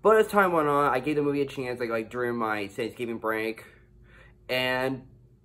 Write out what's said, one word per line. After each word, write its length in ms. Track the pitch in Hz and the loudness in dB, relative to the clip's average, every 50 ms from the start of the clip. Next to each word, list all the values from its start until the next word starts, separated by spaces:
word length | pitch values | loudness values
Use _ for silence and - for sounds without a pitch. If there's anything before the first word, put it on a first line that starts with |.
But 140 | - 202 220 | 4 6 6
as 120 | 220 214 214 | 6 4 4
time 260 | - 202 196 185 175 | 4 4 4 4 4
went 160 | 165 151 147 | 2 2 4
on, 240 | 143 143 147 139 123 | 2 2 2 2 2
I 80 | 131 | 0
gave 160 | - 151 151 147 | 0 0 0 0
the 40 | |
movie 200 | 147 143 143 143 | 0 0 0 0
a 40 | 139 | -2
chance, 360 | 135 - - 131 123 123 117 | -2 -4 -8 -6 -6 -6 -6
like, 80 | 123 113 | -4 -4
like, 200 | 113 113 110 104 | -4 -4 -4 -6
during 280 | 113 123 123 120 120 120 | -6 -4 -4 -2 -2 -2
my 300 | 113 110 107 107 101 95 | -2 -2 -2 -2 -4 -6
Thanksgiving 500 | - - 117 107 107 - 123 113 117 110 | -6 -6 -6 -6 -6 -8 -8 -8 -6 -4
break, 480 | 110 110 110 110 110 113 110 - - - - - - _ _ - - - - - - - - _ _ - | -4 -2 -2 -2 -2 -4 -6 -8 -14 -20 -20 -20 -20 _ _ -20 -20 -20 -20 -20 -20 -20 -20 _ _ -4
and 540 | 123 127 127 127 127 127 131 131 135 135 - - - - _ _ _ _ | -2 -2 0 0 -2 -2 -2 -2 -4 -6 -10 -18 -20 -20 _ _ _ _